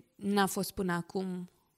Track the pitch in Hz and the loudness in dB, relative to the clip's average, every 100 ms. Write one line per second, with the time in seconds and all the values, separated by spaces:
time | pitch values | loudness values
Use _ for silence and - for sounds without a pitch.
0 | - - 196 202 190 202 180 - 185 175 | -14 -6 2 4 4 2 -4 -2 0 -2
1 | - 190 190 180 180 _ _ | -2 -4 -4 -6 -8 _ _